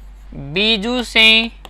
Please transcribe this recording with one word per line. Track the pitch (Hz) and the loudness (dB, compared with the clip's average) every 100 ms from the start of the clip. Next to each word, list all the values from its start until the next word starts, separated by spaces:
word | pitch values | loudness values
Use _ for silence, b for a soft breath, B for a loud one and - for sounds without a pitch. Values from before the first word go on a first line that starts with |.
| - - - | -20 -20 -18
बीजू | 151 139 160 214 226 220 247 | -16 -8 -2 0 -2 -2 -4
से | 226 233 220 220 226 - | -2 4 4 4 0 -8